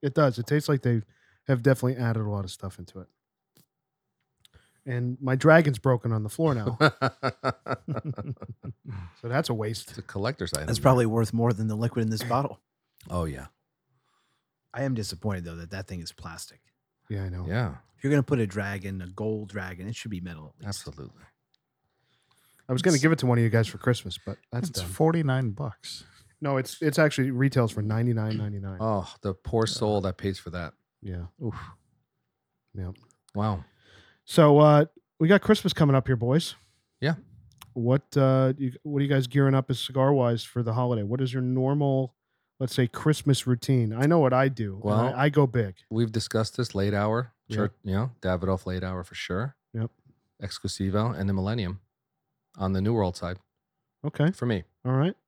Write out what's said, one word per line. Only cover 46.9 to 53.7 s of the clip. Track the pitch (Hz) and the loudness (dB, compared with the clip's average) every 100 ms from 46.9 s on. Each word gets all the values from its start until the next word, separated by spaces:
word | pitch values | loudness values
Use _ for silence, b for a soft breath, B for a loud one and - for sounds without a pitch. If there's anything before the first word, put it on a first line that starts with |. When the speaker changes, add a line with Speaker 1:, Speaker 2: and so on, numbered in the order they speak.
Speaker 2:
hour, | 104 104 113 127 _ _ | 0 0 -2 -4 _ _
Speaker 1:
Yeah. | 110 | -2
Speaker 2:
church, | 104 - | -2 -4
you | 101 | -4
know, | 95 127 120 | -2 -2 -4
Davidoff | 92 92 92 92 - | -2 -2 0 -2 -2
late | 92 | -6
hour | 92 92 | -4 -8
for | 87 - | -10 -12
sure. | - 90 131 - _ | -6 -4 -6 -10 _
Speaker 1:
Yep. | 113 113 _ _ _ _ _ | -6 -6 _ _ _ _ _
Speaker 2:
Exclusivo | 95 - 95 - 95 98 113 92 | -12 -8 -10 -4 -2 0 0 -2
and | 98 | -2
the | |
Millennium | 95 95 117 90 98 _ _ _ _ _ _ _ - | -2 -2 -2 -6 -8 _ _ _ _ _ _ _ -6
on | 95 | -2
the | 95 | 0
New | 101 | 0
World | 117 95 87 | 0 0 -2
side. | 87 92 _ _ _ | -8 -10 _ _ _